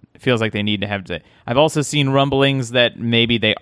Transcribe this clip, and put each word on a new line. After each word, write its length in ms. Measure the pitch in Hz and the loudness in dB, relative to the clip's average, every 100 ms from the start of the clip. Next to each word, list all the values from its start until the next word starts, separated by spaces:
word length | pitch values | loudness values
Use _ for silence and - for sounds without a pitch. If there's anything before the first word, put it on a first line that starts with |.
| _ | _
It 80 | _ | _
feels 200 | - 117 | -2 0
like 100 | 110 | 0
they 100 | 104 | -2
need 200 | 104 104 | -2 -2
to 60 | 98 | -4
have 180 | 101 87 | -8 -8
to. 160 | 82 - _ - | -10 -12 _ -4
I've 100 | 120 | 2
also 240 | 156 156 | 2 0
seen 280 | 139 151 135 | -2 0 0
rumblings 640 | 139 139 135 139 135 117 | 2 2 2 2 0 -2
that 280 | 123 120 - | 0 0 0
maybe 380 | 117 117 117 117 | 0 2 2 2
they 180 | 107 - | 0 0